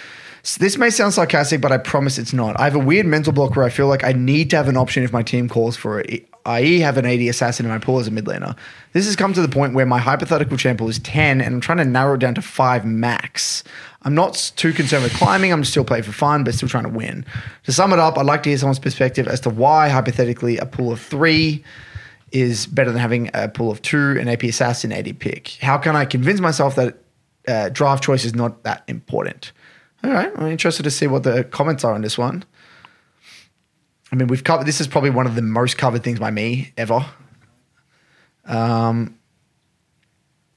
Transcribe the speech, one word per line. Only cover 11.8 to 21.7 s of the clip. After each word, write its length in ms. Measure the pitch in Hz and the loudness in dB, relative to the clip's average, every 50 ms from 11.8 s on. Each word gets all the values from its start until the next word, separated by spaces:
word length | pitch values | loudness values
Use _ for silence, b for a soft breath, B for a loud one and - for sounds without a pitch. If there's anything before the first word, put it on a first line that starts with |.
| 156 | 2
narrow 300 | 131 123 127 135 143 143 | 2 2 2 2 2 2
it 60 | 123 | 2
down 140 | 131 123 120 | 0 0 0
to 80 | 202 | -2
five 420 | - - - - 131 127 127 120 101 | -6 -4 0 0 2 2 2 0 0
max. 800 | 113 113 110 117 120 117 - - - - - - - - - B B B B B B B B - | -2 -2 0 0 0 -2 -4 -6 -8 -8 -6 -6 -4 -6 -8 B B B B B B B B -4
I'm 120 | 139 147 | 0 2
not 140 | 156 180 185 | 2 2 2
s-, 200 | - - - - | 0 -4 -6 -6
too 220 | - - - 160 | -4 -2 0 0
concerned 320 | 156 - 147 135 151 139 127 | 0 0 0 0 0 0 0
with 80 | 120 - | 0 0
climbing. 380 | - - 202 196 190 190 190 | 2 4 4 4 4 4 2
I'm 100 | 175 156 | 2 2
still 220 | 139 - - 147 131 | 0 0 0 0 0
playing 180 | - 127 110 | 2 0 -2
for 80 | 101 104 | -2 -4
fun, 320 | 107 - 151 143 147 147 | -4 0 2 2 2 2
but 100 | 135 123 117 | 0 0 -2
still 120 | - - 131 | -2 -2 -2
trying 140 | - 123 | -2 -2
to 80 | 113 - | -4 -4
win. 340 | 113 110 110 - - - 135 B B B B B B B _ | -6 -6 -6 -8 -8 -10 -10 B B B B B B B _
To 60 | - | -2
sum 200 | 131 170 190 196 | 0 2 4 4
it 80 | 190 170 | 6 6
up, 180 | 160 160 156 151 | 4 4 2 2
I'd 80 | 139 | 2
like 160 | 139 147 151 | 2 2 2
to 60 | - 147 | 2 0
hear 100 | 143 131 | 0 2
someone's 220 | 135 139 135 135 | 2 0 0 0
perspective 480 | - 131 123 - 131 127 - 135 123 - | -2 -4 0 0 0 0 0 0 -2 -2
as 100 | 127 127 | -2 -2
to 80 | - 127 | -2 -2
why, 380 | 110 110 127 143 156 156 151 147 | 0 2 4 4 6 6 4 4
hypothetically, 680 | 139 131 117 101 - - 127 120 120 - 120 120 117 - | 4 2 2 2 0 0 0 0 -2 -2 -2 -2 -2 -2
a 80 | 139 | -4
pool 240 | 131 - - 127 117 | -6 -6 -4 -4 -4
of 100 | 113 113 | -4 -6
three 600 | - - 156 139 160 165 160 156 160 156 151 147 B B | -8 -8 -2 2 2 4 4 4 4 2 0 -4 B B